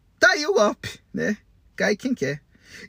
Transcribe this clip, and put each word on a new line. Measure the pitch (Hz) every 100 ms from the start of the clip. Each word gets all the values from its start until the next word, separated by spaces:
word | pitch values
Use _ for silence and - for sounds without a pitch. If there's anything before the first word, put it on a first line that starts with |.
| _ _
tá | 349
aí | - -
o |
golpe, | 370 208 - - - _
né? | - 175 208 _ _ _ -
Cai | 190 208
quem | 277
quer. | 247 139 147 _ _ _ -